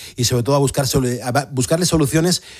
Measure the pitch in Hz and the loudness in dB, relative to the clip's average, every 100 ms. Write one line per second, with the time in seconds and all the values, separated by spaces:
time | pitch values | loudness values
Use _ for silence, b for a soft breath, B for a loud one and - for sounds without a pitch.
0 | B B 117 123 117 143 139 - 135 139 | B B 0 0 2 2 2 0 0 0
1 | 123 123 123 127 147 135 120 165 180 165 | 0 -2 -2 -2 -2 -2 0 0 2 2
2 | 143 160 175 175 B B | 2 2 2 0 B B